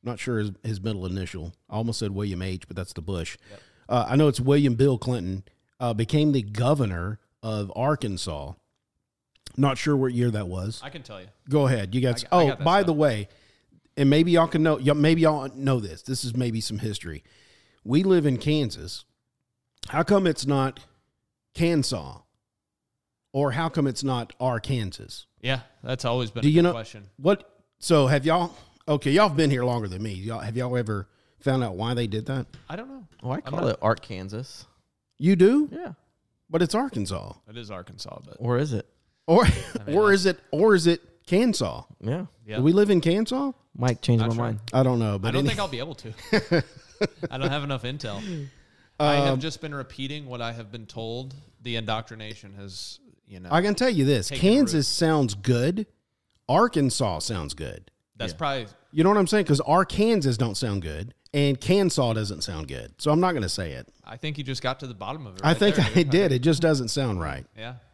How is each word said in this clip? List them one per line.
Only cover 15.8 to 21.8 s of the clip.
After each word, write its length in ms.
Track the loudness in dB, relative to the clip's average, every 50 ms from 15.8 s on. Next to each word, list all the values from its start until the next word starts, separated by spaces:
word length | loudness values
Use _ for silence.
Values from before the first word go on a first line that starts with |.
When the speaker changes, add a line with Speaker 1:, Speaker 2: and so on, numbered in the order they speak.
| -2 -6 -10 -14
Speaker 1:
This 220 | -8 -8 -6 -6 -6
is 100 | -4 -4
maybe 240 | -2 -2 -2 -2 -4
some 180 | -6 -6 -6 -6
history. 440 | -6 -6 -8 -8 -10 -10 -12 -12 _ _ _ _ _ _ _ _ _ _ _ _ _
We 180 | 2 2 2
live 240 | 4 6 4 4 4
in 120 | 2 0 2
Kansas. 680 | 0 0 0 0 0 -2 -6 -10 -14 -14 -14 -14 -18 _ _ _ _ _ _ _ _ _ _ _ _ _ _ _ -16 -6
How 140 | -2 -2
come 240 | 2 4 4 4 4
it's 200 | 2 0 0 0
not 340 | 0 0 2 0 -2 -4 -8 -20 _ _ _ _ _ _ _ _ _ _ _ _ _ _
Kansas? 600 | 0 2 2 2 2